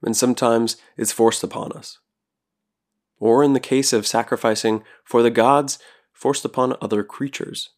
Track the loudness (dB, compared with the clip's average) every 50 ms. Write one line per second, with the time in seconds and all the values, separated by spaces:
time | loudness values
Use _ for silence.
0 | -4 -4 -2 0 0 0 0 2 2 2 2 2 0 -2 -4 _ _ _ _ -8
1 | -6 -6 0 2 2 2 2 2 -8 -8 -10 -10 -12 -12 -12 -14 -16 -20 -20 _
2 | _ _ _ _ _ _ _ _ _ _ _ _ _ _ _ _ _ _ _ _
3 | _ _ _ _ 2 4 4 6 4 4 2 0 0 0 -2 0 0 0 0 0
4 | -2 0 -2 -2 -2 -2 -4 -2 0 -2 -2 0 0 -2 -2 -2 -4 -10 -20 _
5 | _ _ 2 2 4 4 4 4 4 4 4 4 2 -2 -6 -12 -12 -20 _ _
6 | _ _ _ _ -4 -4 -4 -2 -4 -8 -4 -2 -2 -2 -2 -4 -6 -4 -4 -4
7 | -4 -6 -8 -10 -10 -8 -8 -10 -10 -10 -10 -12 -14 -14 _